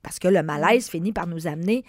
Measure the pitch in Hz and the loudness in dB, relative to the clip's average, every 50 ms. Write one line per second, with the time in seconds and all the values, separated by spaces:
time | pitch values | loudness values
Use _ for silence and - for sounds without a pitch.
0 | - - - - - 180 196 180 156 156 147 147 156 185 226 254 233 - - 165 | -14 -14 -10 0 2 4 4 4 2 0 -2 0 4 4 4 4 2 -2 -6 -4
1 | 170 208 220 185 175 175 170 165 160 165 151 156 170 190 226 262 247 | -4 -2 -4 -4 -6 -6 -6 -6 -6 -6 -6 -4 0 0 0 0 -2